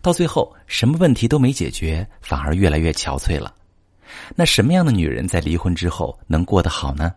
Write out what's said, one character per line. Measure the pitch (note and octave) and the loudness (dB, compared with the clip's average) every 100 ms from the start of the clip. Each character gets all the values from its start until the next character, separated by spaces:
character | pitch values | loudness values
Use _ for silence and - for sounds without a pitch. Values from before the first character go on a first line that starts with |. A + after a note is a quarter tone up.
到 | F3+ | 0
最 | F3 E3 | 0 0
后 | D#3 - - - | 0 -2 -8 -10
什 | - A2 | 0 0
么 | D#3+ | 4
问 | F3 | 4
题 | A#2 A#2 | 4 2
都 | D3 | 2
没 | B2+ | 0
解 | C#3 D#2 | -2 -6
决， | - D#2+ D#2+ G2+ - | -4 -4 -4 -6 -14
反 | - D2 | -6 -4
而 | D2 | -2
越 | E2+ F#2+ | 2 2
来 | D2+ | 2
越 | E2 | 0
憔 | D2 - C2+ | -2 -4 -4
悴 | - D#2 | -4 -4
了。 | - _ _ _ _ _ - - - | -8 _ _ _ _ _ -20 -20 -10
那 | - | -2
什 | E3 - | 2 2
么 | A2+ | 4
样 | F#3 | 4
的 | E3 | 2
女 | G#2 D2+ | 2 0
人 | A#1 | -2
在 | F2 F2 | -2 -2
离 | D#2 | -2
婚 | E2+ F#2 | -2 -2
之 | E2+ F2 | -2 -2
后 | - - - - | -4 -6 -8 -2
能 | D#2 | 0
过 | F2 G2 | 2 2
得 | - | 2
好 | - C#2 | -2 -6
呢？ | C#2 E2 | -2 -4